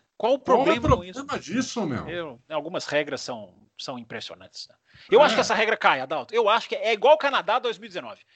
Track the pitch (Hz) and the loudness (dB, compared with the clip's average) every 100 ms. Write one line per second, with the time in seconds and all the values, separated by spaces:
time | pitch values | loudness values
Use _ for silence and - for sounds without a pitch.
0 | _ _ 220 269 269 247 277 254 226 - | _ _ 0 0 2 4 4 2 2 0
1 | 180 185 277 269 - 214 - - 185 117 | 0 -14 -8 -8 -4 -4 -4 -4 -4 -6
2 | - 175 165 120 _ 156 151 175 - 147 | -6 -8 -10 -12 _ -8 -6 -8 -2 -2
3 | 147 131 - 120 98 92 _ _ - 127 | -2 -6 -8 -12 -14 _ _ _ -14 -14
4 | 113 117 - 85 90 - - _ _ - | -12 -14 -14 -18 -20 -20 -20 _ _ -20
5 | - 220 294 220 233 220 220 220 202 143 | 4 6 6 4 0 0 0 2 2 2
6 | 131 156 123 220 208 226 - 214 208 226 | -2 -6 -4 2 4 2 0 -4 -2 2
7 | 233 311 277 254 165 233 233 196 220 175 | 6 6 4 -2 0 0 -2 -6 -10 -12
8 | 123 101 _ | -12 -16 _